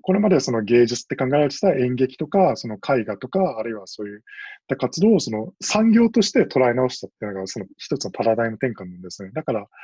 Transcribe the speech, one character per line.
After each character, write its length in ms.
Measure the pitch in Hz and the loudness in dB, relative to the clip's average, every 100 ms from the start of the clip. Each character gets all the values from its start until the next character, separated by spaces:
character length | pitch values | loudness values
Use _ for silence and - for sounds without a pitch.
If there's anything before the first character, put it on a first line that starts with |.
こ 100 | - | 0
れ 80 | 196 | 2
ま 80 | 202 | 4
で 120 | 165 | 2
そ 120 | - | 2
の 100 | 117 | -2
芸 240 | 107 120 117 | 4 4 4
術 180 | 120 | 2
っ 20 | - | -6
て 100 | 143 | -4
考 100 | 131 | 0
え 40 | |
ら 120 | 143 | 2
れ 60 | 147 | 2
て 100 | - | 2
た 140 | 196 | 0
演 220 | 139 123 | 2 0
劇 220 | 127 131 - | 0 -2 -2
と 100 | 147 | -2
か、 300 | 196 170 113 | 2 2 2
そ 120 | 117 | -6
の 60 | 104 | -8
絵 280 | - 131 | -2 -2
画 120 | 107 101 | -2 -6
と 120 | 127 | -4
か、 280 | 185 185 110 | 0 0 -2
あ 40 | |
る 80 | 113 | -8
い 40 | |
は 120 | 110 95 | -10 -12
そ 180 | - | -12
う 40 | 104 | -12
い 80 | 104 | -12
っ 40 | - - - - - | -18 -20 -18 -18 -8
た 80 | - | -4
活 240 | 123 - | -4 2
動 140 | 208 | 4
を 60 | 196 | 4
そ 100 | 117 | 0
の 220 | 107 113 - | -6 -8 -10
産 300 | - 208 226 | -4 2 4
業 180 | 226 226 | 6 4
と 140 | 226 | 4
し 80 | 202 | 2
て 140 | 269 | 2
捉 240 | 160 135 127 | 2 2 2
え 40 | |
直 140 | 120 127 | 2 0
し 120 | - | -2
た 80 | - | -12
っ 20 | _ | _
て 60 | |
い 40 | 104 | -8
う 40 | |
の 80 | 95 | -8
が 60 | 95 | -8
そ 120 | 110 | -10
の 80 | 95 - | -12 -14
一 220 | - 147 | -8 -6
つ 60 | |
の 60 | 95 | -6
パ 140 | - | -2
ラ 120 | 113 110 | 0 0
ダ 100 | 117 | -2
イ 40 | |
ム 60 | 110 | -2
転 160 | 131 | -6
換 180 | 110 92 | -6 -12
な 80 | 90 | -14
ん 40 | |
で 80 | 90 | -16
す 140 | - | -14
ね。 60 | 98 | -12
だ 80 | 127 | -8
か 100 | 151 | -6
ら、 140 | 113 101 - | -6 -8 -18